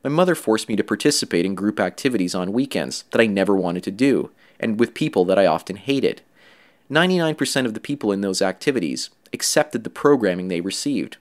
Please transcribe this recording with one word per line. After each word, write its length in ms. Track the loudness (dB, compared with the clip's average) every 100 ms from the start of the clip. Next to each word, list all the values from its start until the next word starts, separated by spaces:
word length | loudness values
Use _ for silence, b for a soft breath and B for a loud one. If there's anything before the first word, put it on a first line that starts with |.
My 60 | 0
mother 260 | 2 2 2
forced 340 | 0 0 0
me 80 | -2
to 60 |
participate 600 | 0 2 2 2 0 0 0
in 100 | 0
group 220 | -2 0
activities 540 | -2 0 -2 0 -2
on 200 | -2 -2
weekends 500 | -2 -2 -2 -4 -8 -4
that 80 | 2
I 60 | 2
never 300 | 4 4 2
wanted 280 | 2 -2
to 80 | -6
do, 400 | 0 2 2 -2 b b b
and 220 | -4 0
with 140 | 0
people 320 | 0 0 2 2
that 120 | 4
I 80 | 4
often 300 | 2 -4 -10
hated. 460 | -2 0 0 -2 _ b b b b b _
Ninety-nine 480 | 0 2 2 0 -2
percent 320 | -2 0 -2
of 60 |
the 80 | -4
people 320 | -8 -4 0
in 80 | 0
those 200 | 0 0
activities 680 | -2 0 -2 -2 -2 -4 -8 _ _
accepted 500 | -6 0 0 0 -4
the 60 | -8
programming 580 | -6 0 2 2 0 -2
they 140 | -4
received. 560 | -4 -4 -4 -4 -6 -10